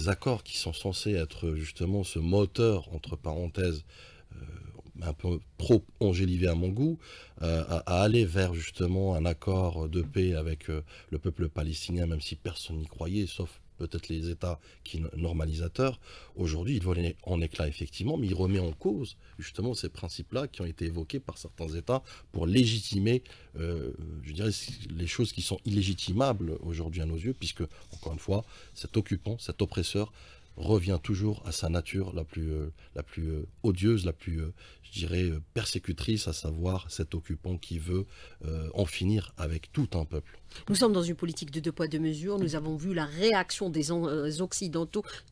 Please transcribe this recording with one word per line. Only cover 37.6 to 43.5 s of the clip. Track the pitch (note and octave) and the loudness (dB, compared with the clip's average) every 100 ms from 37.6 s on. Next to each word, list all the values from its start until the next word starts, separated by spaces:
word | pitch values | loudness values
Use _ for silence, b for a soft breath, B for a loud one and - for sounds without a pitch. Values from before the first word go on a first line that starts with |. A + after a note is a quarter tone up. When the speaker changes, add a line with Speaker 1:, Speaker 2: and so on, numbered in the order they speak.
| - E2+ | -4 -4
Speaker 1:
veut, | D#2+ F#2 G2 B B B | 0 -2 -2 B B B
euh, | D#2 D#2+ D#2 | -6 -4 -4
en | - F#2+ | 0 0
finir | - F#2 G#2+ F2+ - | 2 2 2 0 -4
avec | D#2+ D#2+ - | -2 -2 -2
tout | - C3 | 0 0
un | F2+ | 0
peuple. | D#2+ D#2 B B B B - | -2 -4 B B B B 0
Speaker 2:
Nous | G3+ | 4
sommes | A#3+ | 6
dans | F#3+ | 4
une | E3+ E3 | 2 0
politique | E3+ D#3+ D3 | -2 -4 -6
de | D3 | -4
deux | D#3 | -2
poids, | D#3 E3+ | 0 -2
deux | D3+ | 0
mesures. | D#3+ D3+ F3+ G3+ | 0 -2 -2 0
Nous | F3 D3+ | 0 0
avons | D#3 D#3 | -2 -2
vu | F3 | -2
la | F3 D3 | -2 -2
réaction | D3+ G#3+ G#3 F3+ | 2 4 6 2